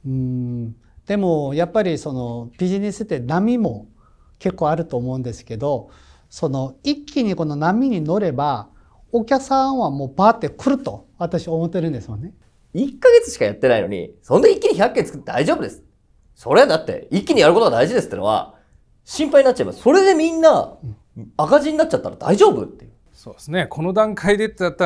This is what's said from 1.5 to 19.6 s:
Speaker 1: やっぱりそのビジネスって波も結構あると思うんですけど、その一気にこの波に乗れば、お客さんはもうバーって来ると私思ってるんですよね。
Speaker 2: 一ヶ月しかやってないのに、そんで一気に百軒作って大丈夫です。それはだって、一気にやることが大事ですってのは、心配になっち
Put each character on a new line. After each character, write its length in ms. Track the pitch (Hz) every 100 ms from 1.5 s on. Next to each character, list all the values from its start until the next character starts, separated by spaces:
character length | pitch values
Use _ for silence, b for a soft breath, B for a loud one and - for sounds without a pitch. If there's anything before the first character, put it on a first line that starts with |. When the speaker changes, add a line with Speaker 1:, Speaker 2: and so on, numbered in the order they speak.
Speaker 1:
や 120 | 143 170
っ 60 |
ぱ 120 | 220
り 160 | 185 147
そ 140 | 151
の 360 | 131 120 117 117 -
ビ 100 | 180
ジ 120 | 196
ネ 120 | 208
ス 120 | 196
っ 20 | 220
て 140 | 147
波 400 | 120 165 214 247
も 260 | 190 107 - _ _ _ _ _
結 160 | 185 180
構 140 | 151
あ 60 | 156
る 100 | 165
と 120 | 123
思 160 | 123
う 60 | 131
ん 20 |
で 100 | 123
す 120 | 107 -
け 100 | 110
ど、 360 | 139 - - b b b b
そ 180 | - 156
の 280 | 135 131 -
一 240 | - 285 294
気 180 | 285
に 120 | 220 170
こ 100 | 156
の 100 | 143
波 340 | 160 214 269
に 120 | 196
乗 160 | 151 190
れ 140 | 190
ば、 380 | 131 147 120 101 _ _ _ _
お 120 | 233
客 200 | 220 269
さ 220 | 269 269 269
ん 120 | 262
は 140 | 180
も 140 | 139 135
う 100 | -
バ 140 | 208
ー 0 |
っ 60 | 226
て 100 | 147
来 260 | - - 269
る 60 |
と 240 | - 104 _ _
私 280 | 170 170 -
思 160 | 160
っ 60 | 165
て 100 | 180
る 120 | 165
ん 20 |
で 80 | 131
す 40 | 95
よ 120 | 104
ね。 160 | 165 - _ _ _
Speaker 2:
一 240 | 165 277 -
ヶ 100 | 508
月 180 | 466 -
し 80 | -
か 80 | 104
や 60 |
っ 40 | 101
て 120 | 131
な 80 | 113
い 40 |
の 40 | 92
に、 280 | 98 82 -
そ 140 | - 151
ん 20 |
で 100 | 339
一 80 | 392
気 80 | 453
に 80 | 170
百 200 | 226 262
軒 100 | 160
作 140 | 143
っ 20 |
て 100 | -
大 140 | 117 156
丈 80 |
夫 80 | 320
で 80 | 104
す。 140 | - _ _ _ _ _
そ 200 | _ 117 165
れ 60 |
は 60 | 277
だ 100 | 160
っ 80 | -
て、 200 | 90 -
一 120 | 185
気 120 | - 277
に 60 |
や 60 | 156
る 60 |
こ 60 | 175
と 60 | 214
が 60 |
大 160 | 117 147
事 60 |
で 80 | 240
す 60 | 135
っ 20 |
て 60 | 95
の 60 |
は、 320 | 98 107 - b b _ _ _ -
心 240 | - 302
配 140 | 294
に 20 | 262
な 60 |
っ 20 |
ち 80 | 254